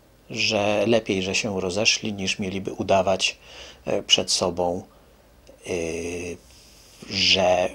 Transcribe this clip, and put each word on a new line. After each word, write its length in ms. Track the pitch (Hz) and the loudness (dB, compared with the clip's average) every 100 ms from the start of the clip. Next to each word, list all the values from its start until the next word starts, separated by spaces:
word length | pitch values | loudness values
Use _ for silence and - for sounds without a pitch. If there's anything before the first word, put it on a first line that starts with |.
| _ _ _ | _ _ _
że 540 | 117 101 104 101 104 104 | -4 0 2 2 2 4
lepiej, 360 | 117 110 95 | 2 2 -2
że 120 | 92 98 | 0 -2
się 260 | 110 95 | -2 -2
rozeszli, 520 | 92 92 - - 110 | -2 0 2 0 -4
niż 260 | 101 92 - | -6 -4 -4
mieliby 340 | 98 95 98 | -4 -4 -6
udawać, 640 | - 101 98 95 95 - - - - - - - | -6 2 4 4 2 0 -2 -18 -20 -20 -12 -4
e, 180 | 104 | -4
przed 280 | - - 92 | 2 2 2
sobą, 520 | - 92 87 87 90 - - _ _ _ - - - - | 0 0 0 -2 -2 -8 -20 _ _ _ -20 -20 -18 -8
e, 40 | 90 82 82 85 87 90 85 - - - - - - - | -6 -4 -6 -8 -8 -10 -12 -18 -20 -20 -20 -20 -20 -8
że 600 | 98 98 98 90 90 92 | -2 2 4 6 4 2